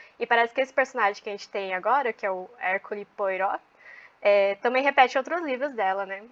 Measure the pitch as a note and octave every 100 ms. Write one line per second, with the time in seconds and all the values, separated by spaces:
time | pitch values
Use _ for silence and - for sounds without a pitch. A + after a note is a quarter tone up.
0 | - - - A#3 A#3 - C4 - C4 B3+
1 | G3+ G#3 - G3+ - G#3 F#3+ F#3 G#3 C4+
2 | B3+ A3 G3+ F#3 F#3 - F3+ G3 - G#3
3 | G3+ - G3 F#3 G3 - _ _ - -
4 | - _ G#3 G3+ G3 G3 A#3+ B3+ C#4 C#4
5 | B3+ C#4 C4 E4 D#4+ B3 C#4+ A#3+ F#3+ G3
6 | F#3+ G3 A3+